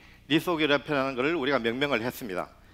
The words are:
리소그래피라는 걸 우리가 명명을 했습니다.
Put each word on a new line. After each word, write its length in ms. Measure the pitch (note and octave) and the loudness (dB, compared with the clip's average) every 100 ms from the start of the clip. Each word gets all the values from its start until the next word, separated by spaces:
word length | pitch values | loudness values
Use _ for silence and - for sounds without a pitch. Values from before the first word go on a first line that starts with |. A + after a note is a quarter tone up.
| - - - | -16 -20 0
리소그래피라는 840 | D3 D3 E3 D3+ C#3+ B2+ C#3+ C3+ | 0 2 0 2 2 2 -2 0
걸 200 | B2+ C3+ | 0 0
우리가 240 | E3+ C3 C3+ | 0 2 2
명명을 440 | A2+ A#2+ C#3+ B2 | 0 0 0 0
했습니다. 460 | A#2+ - A2 F2+ D2+ - - | -2 -6 -6 -6 -6 -12 -20